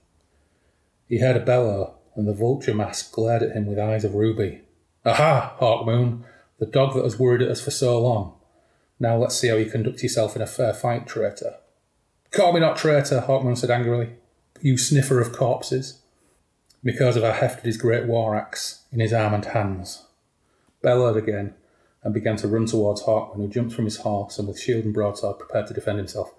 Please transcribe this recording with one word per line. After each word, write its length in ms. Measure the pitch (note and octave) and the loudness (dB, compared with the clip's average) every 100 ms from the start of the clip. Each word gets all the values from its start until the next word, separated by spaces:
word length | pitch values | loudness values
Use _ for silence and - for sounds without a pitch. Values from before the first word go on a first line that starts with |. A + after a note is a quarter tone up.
| _ _ _ _ _ _ _ _ _ _ - | _ _ _ _ _ _ _ _ _ _ -4
He 120 | A#2+ | 0
heard 160 | B2+ B2+ | 2 2
a 20 | - | 4
bellow, 500 | B2 A#2 G2 F#2 - _ - | 2 2 0 -4 -10 _ -4
and 120 | G#2 | -4
the 60 | |
vulture 400 | G2+ A#2 C3+ - | 0 0 0 -2
mask 380 | G#2 G2+ - - | -2 -2 -6 -10
glared 320 | - A2+ A#2 | -4 0 0
at 120 | A2 G#2+ | 0 -2
him 100 | G#2 | -4
with 120 | G#2 | -2
eyes 240 | G#2+ A2 G#2 | -2 -2 -2
of 100 | G#2 | 0
ruby. 460 | A2 G#2 F#2+ - - _ _ _ C3 | 0 0 -4 -6 -20 _ _ _ 0
"Aha, 500 | C3 D#3 C#3 - - | 2 4 4 0 0
Hawkmoon, 640 | A#2+ A2+ A2+ A#2+ B2 A#2 - - _ - | 2 2 2 2 2 -2 -10 -20 _ -8
the 60 | A2 | -2
dog 280 | C#3 C3+ C3 | 2 2 2
that 80 | |
has 160 | B2+ G#2+ | -2 2
worried 220 | B2+ A#2+ | 2 4
at 80 | B2+ | 2
us 100 | B2 | -2
for 100 | - | -6
so 280 | - B2+ A#2+ | -2 2 2
long. 340 | A#2+ A2 F2+ - _ _ _ _ _ - | 2 0 -2 -12 _ _ _ _ _ -4
Now 180 | A#2 A#2 | 0 2
let's 180 | B2 - | 2 0
see 140 | A#2+ | 2
how 60 | A2 | 2
you 100 | A2 | 0
conduct 360 | A#2 A2 - | -2 -4 -4
yourself 340 | A#2 - G#2+ - | -4 0 -2 -2
in 60 | |
a 60 | G#2+ | -8
fair 260 | - A#2 | -2 -2
fight, 340 | - B2 A#2+ - | 0 -2 -4 -6
traitor." 480 | A#2+ G#2 - A2+ - _ _ _ _ _ _ _ | -4 -4 -4 -10 -12 _ _ _ _ _ _ _
"Call 220 | - F3+ | 2 4
me 60 | F3 | 6
not 180 | D#3+ - | 4 2
traitor," 440 | D#3 D3 C#3 C3 A2+ | 4 4 4 0 2
Hawkmoon 300 | C3+ C3 A#2+ | 0 2 -2
said 120 | B2 | 0
angrily. 400 | A#2+ A#2 A#2+ A#2 - _ _ _ - | 0 2 0 -2 -8 _ _ _ -4
"You 160 | C#3+ B2 | 0 2
sniffer 420 | - D3 C3+ B2+ | 4 4 4 2
of 140 | A#2 | 2
corpses." 640 | - A#2+ B2+ - C3 B2+ - _ _ _ _ _ _ _ _ B2+ | 0 0 0 -2 -4 -4 -14 _ _ _ _ _ _ _ _ -4
Mikozavar 480 | - B2 A#2 A2+ A2 | 2 2 4 2 2
hefted 300 | B2+ - A#2 | 0 -2 -6
his 120 | A2 | -2
great 280 | A#2+ A#2+ A#2+ | 0 0 0
war 300 | A2+ A2 G#2 | 0 0 -2
axe 480 | - - - - _ | -4 -10 -10 -12 _
in 80 | A#2 | -2
his 140 | A2 | 0
arm 200 | A2+ G#2+ | 2 2
and 120 | G#2 G#2 | 0 -2
hands, 580 | A2+ G2+ F#2 F2 - _ _ _ _ _ _ _ _ | -2 -2 -4 -10 -16 _ _ _ _ _ _ _ _
bellowed 340 | C3 B2 B2 A2 | 2 4 4 2
again, 360 | G#2+ G2+ G2+ - _ _ _ _ | 0 -4 -6 -12 _ _ _ _
and 100 | G#2+ | -4
began 220 | A2 A2 G#2+ | -2 -2 -2
to 100 | G#2 | 0
run 180 | A2 A2 | 0 2
towards 380 | A2+ G#2 G#2 | 2 2 0
Hawkmoon, 340 | - A2 - G#2 | 2 0 0 -6
who 100 | G2+ | -4
jumped 260 | B2 A#2 | -2 -4
from 120 | - G#2+ | -2 -4
his 120 | - | -2
horse 400 | G#2+ G#2 G#2 - | -4 -4 -4 -8
and 100 | G2+ | -8
with 120 | - | -6
shield 240 | - A2+ | -4 -2
and 100 | G#2+ | -2
broadsword 460 | G#2+ G2+ G2 G2+ G2 | 0 -2 -2 -6 -8
prepared 280 | - A2 G#2 | -6 -4 -4
to 60 | |
defend 240 | G#2 - G2+ | -6 -4 -4
himself. 360 | F#2+ G#2 F#2 | -6 -8 -10